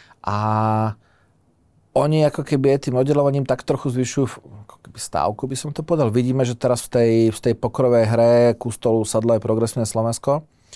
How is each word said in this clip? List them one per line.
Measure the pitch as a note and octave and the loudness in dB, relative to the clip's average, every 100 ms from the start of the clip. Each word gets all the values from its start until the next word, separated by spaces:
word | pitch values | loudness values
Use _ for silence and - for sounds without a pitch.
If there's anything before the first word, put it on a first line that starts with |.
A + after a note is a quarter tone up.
| - _ | -20 _
A | - G#2 G#2+ G#2+ A2 A2 A2 G#2+ _ _ _ _ _ _ _ _ _ - | -6 -4 0 0 0 0 -2 -6 _ _ _ _ _ _ _ _ _ -2
oni | C#3+ D#3 D3+ | 0 2 2
ako | - | 0
keby | C#3+ C#3+ C3+ C#3 | -4 0 2 0
tým | C3+ B2+ | 0 0
oddelovaním | C3+ D3 C#3+ C#3 C3+ | 0 2 2 0 -2
tak | B2+ | -4
trochu | - D3 C#3+ | -2 -4 -2
zvyšujú | B2 B2 - B2+ | -2 -2 -2 -4
v-, | - - G#2 G#2 | -6 -20 -20 -20
ako | - | -20
keby | - - | -20 -16
stávku, | - - D#2 A2 C3 | -8 -4 -2 -4 -6
by | C3+ | -8
som | D3+ | -8
to | C#3+ | -8
povedal. | D#3 E3 B2 | -2 0 2
Vidíme, | A2+ B2 C3 | 0 0 0
že | B2 | -2
teraz | A#2+ C3 A#2+ | -2 -2 -2
v | - | -2
tej, | B2 A#2 A2+ A2+ | 2 4 4 2
v | A2 | 2
tej | B2 A2+ | -2 -2
pokrovej | B2 - C3 A#2+ | -4 0 2 4
hre | A2 A#2 A#2 A#2+ A#2+ A2+ | 4 4 4 6 4 2
ku | B2 | -4
stolu | G#2+ B2 A2+ G#2+ | -4 0 0 0
sadlo | A2+ A#2 | 0 2
aj | A2+ | 0
Progresívne | A#2 A2+ A2+ - A2 | 0 0 -2 -2 -4
Slovensko. | A2+ A2+ A2+ - C#3+ D#3 _ _ | -2 -2 -4 -2 -4 -6 _ _